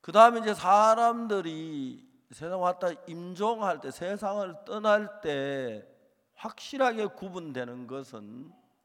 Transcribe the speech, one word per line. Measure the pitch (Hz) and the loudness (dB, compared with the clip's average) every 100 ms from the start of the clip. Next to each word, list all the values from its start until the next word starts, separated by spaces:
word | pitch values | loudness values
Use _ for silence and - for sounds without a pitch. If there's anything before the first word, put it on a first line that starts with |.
그 | - | 2
다음에 | 180 226 233 | 8 8 8
이제 | 214 | -2
사람들이 | 190 180 202 220 220 233 233 233 202 165 160 160 147 131 123 _ _ _ | -2 4 6 6 6 4 2 -2 -4 -4 -8 -8 -8 -10 -12 _ _ _
세상 | - 160 185 | -14 -8 -2
왔다 | 180 180 180 160 - | -2 0 -4 -6 -12
임종할 | 170 175 180 214 226 202 160 | -14 -12 -4 -2 0 -2 -4
때, | 135 | -6
세상을 | - 175 202 208 208 190 170 | -10 -8 -6 -6 -4 -6 -10
떠날 | - 214 214 208 208 - | -10 -2 4 4 2 -8
때 | 160 143 139 139 127 107 - _ _ _ _ | -4 -2 -2 -4 -6 -8 -14 _ _ _ _
확실하게 | _ 226 - - 277 262 226 208 | _ -14 -14 -12 0 0 0 -6
구분되는 | - 190 180 165 127 120 123 123 | -6 -12 -10 -10 -8 -8 -10 -12
것은 | 135 135 113 104 120 156 _ _ _ | -12 -12 -16 -16 -16 -18 _ _ _